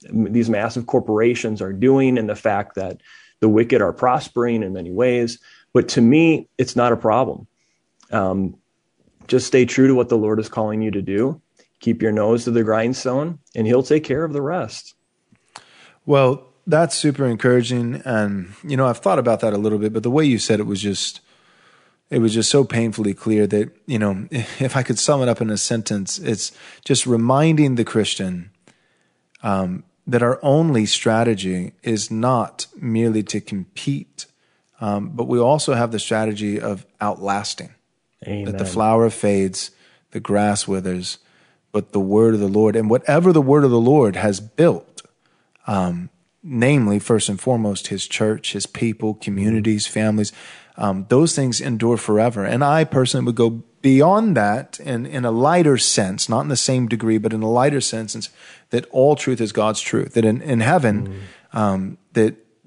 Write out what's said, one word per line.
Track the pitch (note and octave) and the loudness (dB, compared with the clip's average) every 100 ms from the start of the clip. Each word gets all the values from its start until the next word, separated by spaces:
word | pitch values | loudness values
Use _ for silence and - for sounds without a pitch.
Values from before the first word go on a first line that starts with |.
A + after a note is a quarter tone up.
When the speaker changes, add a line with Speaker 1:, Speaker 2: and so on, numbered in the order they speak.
| - | -6
Speaker 1:
m-, | A2+ G2+ | -2 0
these | A#2 A2+ | 0 2
massive | G#2 A#2 B2 A#2 | 0 -2 -4 -2
corporations | C3 - G#2+ A#2+ A#2+ A2 G#2 | -2 0 2 2 0 -4 -6
are | G2 | -6
doing | G2 B2+ C3+ C3 B2 | 0 2 4 2 0
and | G#2+ | -2
the | |
fact | G#2 A2 G2+ G2+ | -4 -2 -2 -4
that | F#2+ F#2 - _ - _ _ | -8 -8 -10 _ -20 _ _
the | A2 | 2
wicked | G#2+ A#2+ B2 | 4 4 4
are | F#2 | 2
prospering | - B2 B2+ - B2 A#2+ A2+ | 0 0 0 -2 -4 -2 -2
in | F#2+ | -4
many | F#2+ E2+ | -8 -6
ways. | F#2 B2+ A#2+ A#2 - _ _ _ | -2 0 0 -2 -6 _ _ _
But | B2+ - | 0 2
to | B2+ | 4
me, | A#2 D#3 E3 D3+ - - | 6 6 4 2 -2 -6
it's | A#2+ | -2
not | B2 B2 | 0 2
a | A2+ | 2
problem. | A2 A#2 A2+ C#2 - _ _ _ _ _ _ | 2 2 0 -6 -14 _ _ _ _ _ _
Um, | A2 F#2+ F#2+ F#2+ - _ _ _ _ _ _ - | -2 -2 -2 -4 -8 _ _ _ _ _ _ -2
just | B2+ - | -2 2
stay | C3+ | 2
true | B2 - C3+ | 2 4 4
to | |
what | B2+ A#2+ | 4 2
the | A2+ | 0
Lord | G#2+ A2 | 0 -2
is | G#2+ | -4
calling | - G#2+ A2 | -4 -4 -2
you | A2 | -4
to | G2+ | -4
do. | F#2 G2 C3 D#3 _ _ _ _ | -2 -2 -2 -4 _ _ _ _
Keep | - - | -2 0
your | A2 | 0
nose | G#2+ G#2+ A#2 | 2 2 0
to | A#2+ | 0
the | A#2 | 0
grindstone, | A2 A2 A2+ B2+ B2+ C3 D#3+ D#3 _ | 2 0 0 -4 -4 -2 -4 -8 _
and | A#2+ A2 | -4 2
he'll | B2+ | 2
take | C3+ D3+ | 2 0
care | D3+ C3+ | 0 -4
of | E3 | -4
the | C#3+ | -4
rest. | C#3 F3 A2 - - _ _ _ _ _ _ - _ _ - _ - | -4 -4 -6 -12 -20 _ _ _ _ _ _ -20 _ _ -20 _ 2
Speaker 2:
Well, | C#3 B2+ C#3 - _ - | 4 4 2 -6 _ 0
that's | D#3 E3 - | 2 2 0
super | D3+ C3+ C3 | -2 0 -2
encouraging. | A2 B2+ B2 A#2 B2 A#2 C3 | 0 2 4 2 -2 -4 -6
And, | C3+ A2 G#2 G2 F2+ G2+ | -4 -2 -2 -4 -8 -14
you | E3+ C3 | -6 0
know, | C3 | 0
I've | A2+ | 0
thought | G3 E3 | 0 2
about | A#2+ A2 | 2 0
that | A2+ | 0
a | G2+ | 0
little | G#2+ G#2+ | 0 0
bit, | G#2+ | -2
but | A2 | -2
the | A#2+ | -2
way | C#3+ | 2
you | D3+ A2 | 2 2
said | - G#2+ | 0 -2
it | G#2 | -2
was | G2 | -4
just, | G2+ F#2 - - _ _ _ _ _ _ _ _ _ | -4 -4 -8 -10 _ _ _ _ _ _ _ _ _
it | B2 | 0
was | A2+ | 0
just | A2+ G#2+ | 0 2
so | C#3+ | 2
painfully | B2 A#2+ A#2 G#2 G#2 | 2 -2 -2 -2 -4
clear | F#2+ A2 G#2+ G2+ | -4 0 0 2
that, | G#2 - - - | 0 -4 -10 -6
you | A2+ | -2
know, | G#2 F#2+ - | -2 -4 -6
<laughs> | |
if | C3 G#2+ - C3+ C#3 | -8 -8 -6 -4 -2
I | |
could | A#2+ A2+ | -2 -2
sum | - C#3+ | 0 0
it | B2 | 0
up | A2 | -2
in | A2 | -2
a | G#2 | -4
sentence, | - A#2 - G#2 F#2 - | -4 -4 -4 -6 -6 -8
it's | C#3 G#2 - - - - | -6 -6 -8 -14 -20 -10
just | - C3 B2+ | -2 -2 0
reminding | A#2 A#2 C3+ D#3+ D3+ C#3+ | 0 2 2 4 4 2
the | A#2+ | 0
Christian, | G#2+ A2 G2 - F#2 F2+ F#2 _ _ _ _ _ _ _ _ _ | 0 -2 -2 -4 -6 -8 -12 _ _ _ _ _ _ _ _ _
um, | A2+ F#2+ F#2 F2+ - _ - | -4 -2 -2 -6 -12 _ -2
that | A#2+ | 0
our | A#2+ C3 | 2 0
only | D3 D3 E3 A#2+ | 2 2 4 2
strategy | G#2 - A#2+ A2 A#2 G2+ F#2+ F2+ F#2+ - | 0 0 0 2 2 0 -4 -6 -6 -8
is | A#2+ G#2+ - | -4 -4 -4
not | A2 B2 B2 F#2+ - - B3+ | -2 0 0 -2 -8 -16 -10
merely | A#2+ A2+ A#2 A2 | -4 0 0 0
to | G2 G#2+ | -4 -8
compete, | - G2+ F2 - - C#3 - - - _ _ _ _ _ | -8 -10 -10 -8 -6 -6 -8 -18 -20 _ _ _ _ _
um, | G#2+ G#2 F#2 | -6 -4 -4
but | A#2+ A2 | -6 -2
we | B2 | 2
also | A#2+ D3+ - | 2 2 0
have | A#2+ A#2 | 0 0
the | G#2+ | -4
strategy | - A2 A2 G#2 G#2 G#2 | -4 -2 -2 -4 -4 -4
of | G#2+ G2 - - | -6 -8 -12 -8
outlasting. | G#2 F2 G2 G2+ G2 - F2 _ _ _ _ _ - | -6 -4 -4 -4 -6 -10 -16 _ _ _ _ _ -10
Speaker 1:
Amen. | G2+ | -8
Speaker 2:
That | G2 G2 | -6 -6
the | F#2+ | -4
flower | F#2+ A2 A2+ A2+ | 0 2 4 2
fades, | - G#2 G2 F#2+ F#2 - _ _ _ _ | 0 0 0 0 -4 -12 _ _ _ _
the | G#2 | -12
grass | G2+ G2+ G#2 G2+ - | -2 0 0 0 -2
withers, | F#2+ F#2 F2+ F2+ - _ _ _ _ _ | -4 -4 -6 -8 -14 _ _ _ _ _
but | G#2 - | -6 -4
the | G2+ | -4
word | F#2+ G#2+ A2+ | 2 4 4
of | A2 | 4
the | G2 | 2
Lord, | G#2 A2 A2+ | 2 2 2
and | A2 | 2
whatever | B2+ - D3+ F#3 | 0 2 4 6
the | D#3+ | 4
word | C3 C#3+ | 6 4
of | C#3 | 6
the | A#2 | 4
Lord | A#2+ D3+ A2 F#2 | 4 4 4 2
has | G#2 F#2+ | -2 -2
built, | A2 - E3 F2 - - - _ _ _ _ _ - | -4 2 2 2 -6 -20 -20 _ _ _ _ _ -4
um, | G2+ F2+ F2 F2+ _ _ _ | -2 -2 -4 -10 _ _ _
namely, | E3 A#2+ B2+ D3 G#2 G2+ | -8 0 2 4 2 0
first | - A2 - | 0 0 0
and | G2 | -4
foremost, | C3 A#2+ G#2 G2 - | -2 0 -2 -4 -8
his | G2 - | -8 -8
church, | - A2 G#2 - | -2 -2 -2 -6
his | G2+ - | -8 -10
people, | - A#2 G#2 G#2+ | -4 -4 -2 -6
communities, | G#2 G#2 G2 G#2+ A2+ A2 G#2+ - | -6 -6 -2 0 0 0 -2 -4
families, | A2 A2 G#2+ G#2 - - - - - | -2 0 0 -2 -8 -20 -20 -20 -6
um, | G#2 G2 G2 | -4 -4 2
those | B2+ E3 | 2 4
things | C#3+ C3 A2 | 0 -2 -2
endure | C3+ A2 A2+ A#2 | -4 -2 0 0
forever. | - G#2+ A#2 A2 | 0 2 2 -2
And | F#2+ A#2+ | -2 0
I | C#3+ D#3 | 2 2
personally | D#3 C3+ B2+ C3 B2 | 2 0 0 0 -2
would | |
go | A2+ A#2 A2+ - _ | 2 0 0 -10 _
beyond | C3+ C3 D#3+ G#3 A3+ C3 | 4 6 6 4 2 2
that | G#2 A#2 D3 - | 2 0 -6 -12
in, | C#3 A#2 B2+ | -8 -8 -6
in | B2+ | -4
a | A#2+ | -2
lighter | A2+ C#3+ F3+ D3+ B2+ | 0 2 4 4 2
sense, | - - F#2+ F#2+ - | 2 0 -2 -4 -2
not | A#2 | -2
in | D3 | -2
the | B2 | -2
same | - B2+ A#2 | 0 0 -2
degree, | A2+ A2+ A2 | -2 0 0
but | G#2+ | 0
in | A2 | -2
a | A2 | 0
lighter | B2 C#3+ C#3 | 2 2 0
sense, | - A2+ A2 | -4 -6 -10
it's | A2+ - _ - - _ | -12 -12 _ -20 -20 _
that | A#2+ - | -6 -2
all | C3 C#3+ D3 | 2 4 4
truth | C3 A2+ | 0 -2
is | G#2+ | -2
God's | A2 G#2+ G#2 | 0 0 -2
truth, | - A2+ A2 | -4 -4 -2
that | A#2 | 2
in, | A2 B2+ | 2 0
in | G#2+ A#2 | -2 0
heaven, | A2+ F3 C3+ G#2 G2 G2 G2 - _ | 2 2 2 0 -4 -10 -16 -20 _
Speaker 1:
Mm. | A2+ | -2
Speaker 2:
um, | G#2 F#2+ F#2+ - _ | 0 0 -4 -10 _
that, | A#2 G#2+ - _ _ | 0 0 0 _ _